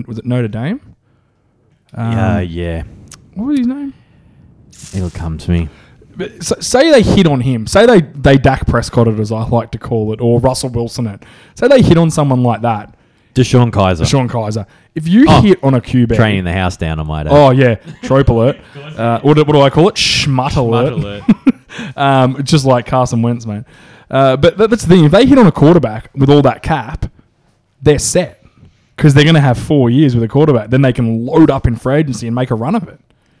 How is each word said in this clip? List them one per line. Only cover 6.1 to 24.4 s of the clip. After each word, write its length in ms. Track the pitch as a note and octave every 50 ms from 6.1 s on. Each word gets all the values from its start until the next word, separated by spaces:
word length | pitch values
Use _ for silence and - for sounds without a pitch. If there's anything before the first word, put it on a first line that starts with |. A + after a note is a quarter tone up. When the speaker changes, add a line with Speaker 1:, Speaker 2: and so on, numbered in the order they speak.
| _
Speaker 1:
But 160 | - - - - -
s-, 280 | E3+ - - - -
say 240 | - - B3 C#4 E4
they 120 | D4+ B3+ G3
hit 240 | - - - F#3
on 140 | D#3+ C#3+ C3
him. 260 | A#2+ C3+ C3 A#2 A2
Say 200 | G#2 - G3 A3
they, 140 | A#3+ B3 G3
they 360 | D#3 - - C#3+ B2+ D3+ C#3 C#3
Dak 280 | B2 C#3+ C3+ B2 -
Prescott 420 | - - A#2 A#2 - - B2+ A#2 A2+
it, 100 | A2 G#2+
as 140 | A2 G#2 A2+
I 120 | A2 A2+ A#2
like 220 | B2 A#2 A2+ A#2 -
to 60 | A2+
call 340 | - - B2 A2+ G#2+ G#2+ A2
it, 80 | A2
or 200 | B2 A#2 A#2+ A#2+
Russell 300 | A#2+ C3 C3 - - C3
Wilson 360 | A#2+ A#2 A#2 A#2 - - A#2+
it. 160 | A2 G2 - - - - - - _ _
Say 140 | - - B3+
they 140 | C#4+ C4 G#3+
hit 160 | - E3+ E3
on 120 | E3+ D#3+
someone 320 | D3+ - D3 C#3 C3 B2+ B2
like 200 | A#2+ A2+ G#2 A2
that. 320 | A#2+ A2+ G#2 G#2+ - _ _ _ _ _ _ _ _ _
Speaker 2:
DeShone 360 | - - - - B2 B2 A#2
Kizer. 300 | G#2 G#2+ G2 F#2 F#2 E2 A#2+
Speaker 1:
DeShone 260 | - - C#3 B2+ A#2+
Kizer. 360 | - A#2+ A2 G#2+ G#2+ A2 G#2 - _ _ _ _ _
If 120 | E3 D#3
you 200 | E3 F3+ A3+ C#4 -
Speaker 2:
Oh, 140 | D#3 C#3+ C3
Speaker 1:
hit 200 | G#3 F#3 - -
on 120 | C3+ C3+
a 60 | B2
Q 260 | - - - B2+ A#2+
B, 100 | A2+ A2+
Speaker 2:
training 220 | A2 A#2 G#2+ G#2 G2
in 40 | F#2
the 60 | F2 E2+
house 220 | F#2+ F#2 F2+ F#2 -
down, 200 | - D#2+ D#2+ D#2
I 40 | D#2
might 240 | D#2 D#2 D2+ D#2
add. 60 | D2+ -
Speaker 1:
Oh, 180 | D3 C#3+ C3+
yeah. 240 | B2+ C3 C3+ B2 A2+ G#2 - - - - -
Trope 260 | B3 C3 C3+ C#3 B2+
alert. 300 | B2 A2+ A2+ B2 C#3+ - -
Speaker 2:
<laughs> 0 | - - C#3+ C#3+ D3+ D#3
Speaker 1:
Uh, 240 | - A2+ A#2 A#2+ -
what 140 | C3+ C#3+ D3+
do, 100 | D3+ D3+
what 80 | C#3 C#3
do 80 | D3
I 80 | C#3 C#3
call 200 | - D3+ D#3+ G3+
it? 40 | -
Schmutt 600 | - - - - - - D3 C3+ B2+ B2+ C#3 -
alert. 380 | - B2+ A#2 D3+ - B3 - -
Speaker 2:
Schmutt 80 | - -
alert. 200 | G2+ G2+ G#2 G#2 -
Speaker 1:
<laughs> 680 | A#3 - _ C#4 - _ _ _ - - A#3+ F3+ B2
Um, 460 | - C#3 C#3 C3+ C3 C3 B2+ C3 C3+ C#3+
just 220 | C3 - D3+ C3
like 220 | C3+ B2+ B2 A#2
Carson 340 | - - C3 B2+ A#2+ - A#2
Wentz, 240 | A2+ A#2 A#2+ A#2 A2+
mate. 200 | A2+ G#2 G#2 B2 - _ _ - - - - _ _
Uh, 240 | - C3 C3+ C3+ C3
but 180 | C#3